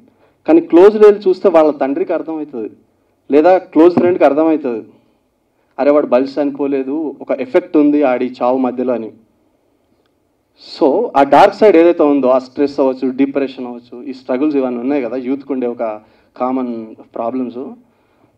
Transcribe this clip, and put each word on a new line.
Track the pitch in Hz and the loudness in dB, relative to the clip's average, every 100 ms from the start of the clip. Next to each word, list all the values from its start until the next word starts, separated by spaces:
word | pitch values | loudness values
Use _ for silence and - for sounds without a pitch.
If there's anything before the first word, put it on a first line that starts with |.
| _ _ _ _ - | _ _ _ _ 0
కానీ | 160 | 0
క్లోజ్ | - 165 196 214 | 4 6 6 8
వెళ్ళి | 208 202 196 | 6 6 0
చూస్తే | 185 202 | 0 2
వాళ్ళ | 165 156 | 4 2
తండ్రికి | 147 135 139 185 | 0 -4 -4 -4
అర్థమవుతుంది, | 160 151 160 147 127 107 - _ _ _ _ - | -6 -6 -10 -10 -10 -12 -14 _ _ _ _ -2
లేదా | 143 160 185 | 2 4 2
క్లోజ్ | - 147 170 | 0 4 4
ఫ్రెండ్కి | 175 175 175 | 4 0 2
అర్థమవుతుంది, | 156 139 160 156 143 113 - _ _ _ _ _ _ _ _ - | 2 2 0 0 -4 -8 -10 _ _ _ _ _ _ _ _ -4
అరే | 131 | 0
వాడు | 147 143 | 2 2
బలిసి | 123 135 - | 0 0 -4
చనిపోలేదు, | 143 139 143 139 131 147 156 - | -6 -4 -4 -4 -4 -6 -8 -10
ఒక | - | -8
ఎఫెక్ట్ | 139 131 180 175 156 | -6 -2 -2 0 2
ఉంది | 147 147 | 2 2
ఆడి | 139 123 123 127 | 0 0 -4 -4
చావు | 123 131 | -2 0
మధ్యలో | 127 127 127 | -2 -4 -4
అని. | 120 110 - _ _ _ _ _ _ _ _ _ _ _ _ _ _ - - | -6 -8 -16 _ _ _ _ _ _ _ _ _ _ _ _ _ _ -20 -2
So, | 156 156 240 139 | 0 0 -2 -2
ఆ | |
డార్క్ | 139 143 202 202 | 2 4 4 4
సైడ్ | 214 165 | 4 6
ఏదైతే | 170 170 | 4 4
ఉందో, | 151 143 127 | 2 2 2
ఆ | 127 | 0
స్ట్రెస్ | 131 - 143 139 | -2 -4 -4 0
అవ్వచ్చు, | 135 131 131 | -2 -2 -4
డిప్రెషన్ | 123 139 139 135 135 123 | -2 -2 -2 -6 -8 -14
అవ్వచ్చు, | 120 - 120 | -14 -18 -18
ఈ | 131 | -16
స్ట్రగుల్స్ | 131 - 127 151 143 | -14 -8 -4 -2 -2
ఇవన్నీ | 131 120 | -4 -4
ఉన్నాయి | 123 147 | -4 -4
కదా, | 123 131 | -4 -8
యూత్కి | 123 135 - | -6 -8 -8
ఉండే | 135 123 | -6 -6
ఒక | 120 117 107 - _ _ - | -6 -8 -10 -16 _ _ -8
కామన్ | 127 131 123 117 110 113 - - | -6 -4 -6 -8 -14 -18 -16 -10
ప్రాబ్లమ్స్, | 117 127 123 117 143 240 _ _ _ _ _ | -8 -6 -8 -10 -16 -18 _ _ _ _ _